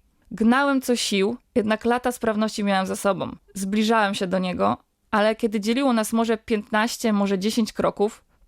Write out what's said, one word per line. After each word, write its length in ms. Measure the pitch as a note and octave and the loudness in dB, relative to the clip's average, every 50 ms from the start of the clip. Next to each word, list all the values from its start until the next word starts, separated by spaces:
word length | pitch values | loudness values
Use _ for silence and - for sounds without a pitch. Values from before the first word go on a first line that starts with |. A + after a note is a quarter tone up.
| _ _ _ _ _ - | _ _ _ _ _ -8
Gnałem 500 | - - G#3+ A#3 B3 C4+ C#4+ C#4+ C4+ C4 | -2 0 2 2 2 2 2 2 0 0
co 160 | C4 - A#3+ | 0 -2 -2
sił, 400 | A3+ - - G#3 F#3+ F#3+ G#3+ A#3+ - _ _ - | -2 -2 -2 0 0 0 0 -2 -6 _ _ -2
jednak 300 | B3+ G3+ G#3+ G#3+ G#3+ - | -2 0 0 -2 -2 0
lata 280 | A#3 A#3+ B3 B3 B3 | 0 0 0 -2 -4
sprawności 520 | A#3+ - - A3+ G#3 G#3+ A3 G#3+ - A3+ G3+ | -6 -4 -2 -2 0 0 -2 -2 -2 -2 -2
miałem 220 | G3+ G3 F#3+ F#3+ | 0 0 0 0
za 100 | F#3+ G3 | -2 -4
sobą. 400 | - - G3+ F#3+ D3+ C#3+ - - - _ _ - | -2 -2 -2 -2 -2 -4 -8 -10 -14 _ _ -10
Zbliżałem 600 | G3 G3 F#3+ G#3 G#3+ G#3+ G#3+ A#3 A3+ G#3 G3 G3+ | -8 -6 -2 0 0 2 4 4 2 2 2 0
się 120 | - G3+ | -2 -2
do 120 | F3 F#3+ F#3 | -2 -2 -2
niego, 380 | F#3 F3+ F3 F3+ G3 G#3 - - _ _ _ _ _ _ | -2 -2 -2 0 0 0 0 -2 _ _ _ _ _ _
ale 260 | - G#3 G#3 A3 A3+ | 0 2 2 2 2
kiedy 240 | - A#3+ A3 G#3+ A3 | 0 -2 -2 -2 -2
dzieliło 320 | G3 A3 A#3 C4+ C#4+ C4+ | 0 0 0 2 2 2
nas 200 | A#3 A3+ G#3+ - | 2 2 0 0
może 260 | A3+ A3+ A3+ A3+ A3+ G#3+ | 0 0 2 0 0 -2
piętnaście, 760 | _ - A3+ G#3 G#3 - A3 G#3+ A3 A#3+ - - - A3 | _ -2 -2 -2 -2 -2 0 0 0 0 -2 -2 0 0
może 260 | G#3 G3+ G3+ G3 G3+ F#3 | 2 2 2 0 0 0
dziesięć 340 | G3 A3+ - A#3+ G#3+ - | 0 0 0 0 0 -2
kroków, 520 | - - - E3+ - - G3+ A3 - - _ _ _ _ _ | 0 0 0 0 0 0 -2 -2 -2 -6 _ _ _ _ _